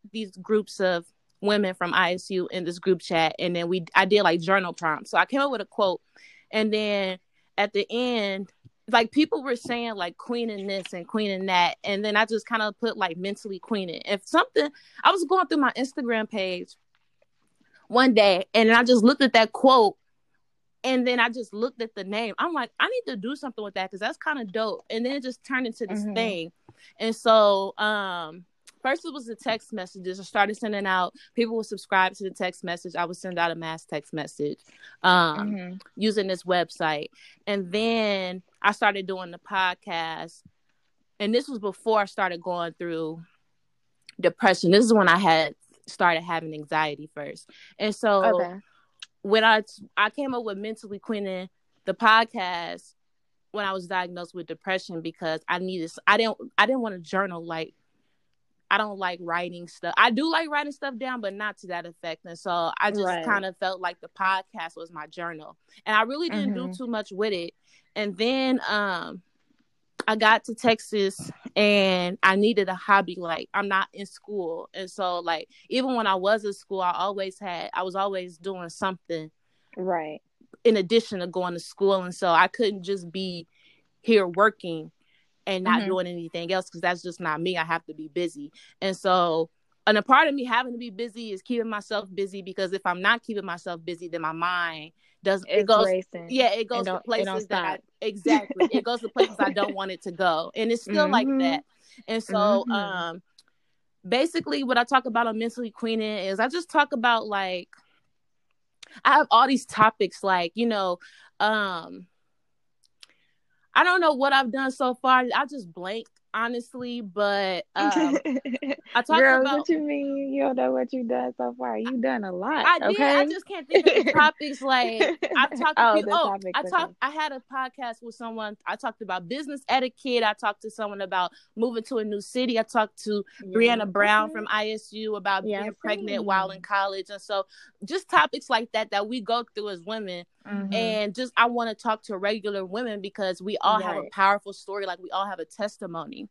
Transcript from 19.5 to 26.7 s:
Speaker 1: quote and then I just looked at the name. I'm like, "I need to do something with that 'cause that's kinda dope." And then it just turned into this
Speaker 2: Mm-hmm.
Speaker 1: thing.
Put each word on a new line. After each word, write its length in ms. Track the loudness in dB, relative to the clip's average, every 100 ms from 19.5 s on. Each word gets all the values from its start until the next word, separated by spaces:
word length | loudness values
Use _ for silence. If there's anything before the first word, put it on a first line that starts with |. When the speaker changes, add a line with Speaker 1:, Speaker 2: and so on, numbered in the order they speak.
Speaker 1:
quote 440 | 4 6 8 6 0 _ _ _ _ _ _ _ _
and 240 | -2 0 2
then 120 | 2
I 120 | 2
just 240 | 0 -10
looked 260 | -6 -6 -6
at 140 | -10
the 100 | -10
name. 300 | -6 -6 -4 -4
I'm 160 | -4
like, 200 | -4 -4 -2
"I 100 | -2
need 220 | -2 -6
to 40 | -6
do 180 | -6 -8
something 280 | -10 -10
with 80 | -8
that 180 | -6 -6
'cause 100 | -6
that's 180 | -8 -6
kinda 260 | -6 -6
dope." 400 | -4 -4 -4 -6 -8
And 160 | -4 -4
then 60 | -6
it 60 |
just 200 | -8 -12
turned 220 | -6 -4 -4
into 200 | -6 -6
this 140 | -6
Speaker 2:
Mm-hmm. 140 | -4
Speaker 1:
thing. 380 | -2 -2 -4 -10 _ _